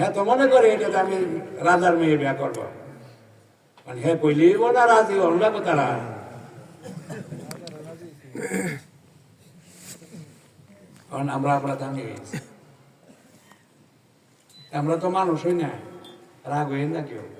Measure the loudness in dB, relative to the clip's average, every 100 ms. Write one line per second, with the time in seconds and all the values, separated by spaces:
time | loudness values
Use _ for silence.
0 | -2 0 2 4 6 8 8 4 2 0
1 | 0 0 -2 -4 -8 -2 2 4 4 4
2 | 2 2 0 -2 -4 -6 -10 -12 -20 -20
3 | -20 -20 -20 -20 _ _ _ _ -14 -4
4 | 0 2 2 6 6 6 4 4 6 6
5 | 4 2 2 4 2 0 0 0 0 -2
6 | -6 -12 -14 -18 -18 -20 -20 -20 -18 -16
7 | -14 -14 -12 -14 -14 -16 -16 -18 -18 -18
8 | -20 -20 -18 -12 -6 -6 -6 -10 -14 _
9 | _ _ _ _ -20 -20 -20 -20 -20 -20
10 | -20 -20 -20 -20 _ _ -20 -20 -20 -20
11 | -14 -8 -6 -2 0 0 -2 -6 -8 -8
12 | -10 -12 -12 -14 -14 -20 -20 _ _ _
13 | -20 -20 _ _ _ -20 _ _ _ _
14 | _ _ _ _ _ -20 -10 -4 -2 0
15 | 0 0 0 0 0 -2 -2 -6 -14 -18
16 | -20 -20 -20 _ -6 -4 -2 -4 -4 -4
17 | -8 -12 -14